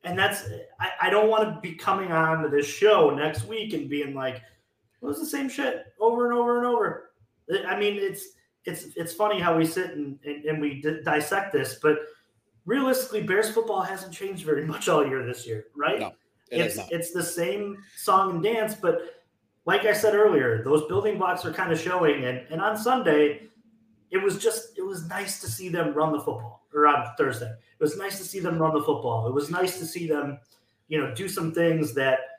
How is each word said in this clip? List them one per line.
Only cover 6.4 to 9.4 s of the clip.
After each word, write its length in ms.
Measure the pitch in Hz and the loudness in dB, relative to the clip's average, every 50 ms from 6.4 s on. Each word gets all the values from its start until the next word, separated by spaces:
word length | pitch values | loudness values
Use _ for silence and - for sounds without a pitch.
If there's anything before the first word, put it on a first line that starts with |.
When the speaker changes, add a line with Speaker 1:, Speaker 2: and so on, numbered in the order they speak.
| 233 240 240 240 | 2 2 2 2
Speaker 1:
and 80 | 240 | 2
over." 440 | 247 240 226 208 175 156 - - _ _ _ _ _ _ _ _ - 175 202 196 | 2 2 2 2 0 -2 -6 -14 _ _ _ _ _ _ _ _ -4 -4 -2 -2
I 120 | 185 190 202 | -2 -2 0
mean, 180 | 208 208 202 | 0 0 0
it's, 320 | 202 196 190 165 - - - _ _ _ _ _ _ _ | 0 -4 -4 -4 -8 -12 -16 _ _ _ _ _ _ _
it's, 200 | 180 165 - - - - | -10 -10 -10 -12 -12 -10
it's 160 | 170 165 165 - | -8 -8 -8 -2
funny 260 | - 208 208 208 185 | 0 0 2 2 2